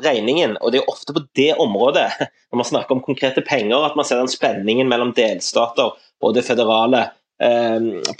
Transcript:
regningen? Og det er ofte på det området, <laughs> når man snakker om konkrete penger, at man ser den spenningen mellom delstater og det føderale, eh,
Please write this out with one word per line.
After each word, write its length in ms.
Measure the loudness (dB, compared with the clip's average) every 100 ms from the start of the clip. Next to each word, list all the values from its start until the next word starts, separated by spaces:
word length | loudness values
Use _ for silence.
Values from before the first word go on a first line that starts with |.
| -2
regningen? 480 | 0 0 0 0 0
Og 80 | 0
det 140 | 0
er 100 | -2
ofte 160 | -6 -6 -6
på 60 | -4
det 160 | 0 2 2
området, 480 | 0 2 2 2 0 -2 -8
<laughs> 220 | _ _
når 80 | -4
man 80 | -2
snakker 240 | -2 -2
om 80 | -4
konkrete 400 | -2 -2 0 -2
penger, 460 | -2 -2 2 0 0
at 80 | -2
man 80 | 0
ser 160 | 0
den 80 | 0
spenningen 560 | 0 -2 -2 0 2 2
mellom 240 | 2 0 2
delstater 720 | 0 0 -2 0 0 0 -2 -4
og 400 | _ -4 0 0
det 80 | 0
føderale, 600 | 0 2 2 4 2 0 -8 _ -2
eh, 480 | 0 2 0 0 -2 -4 -8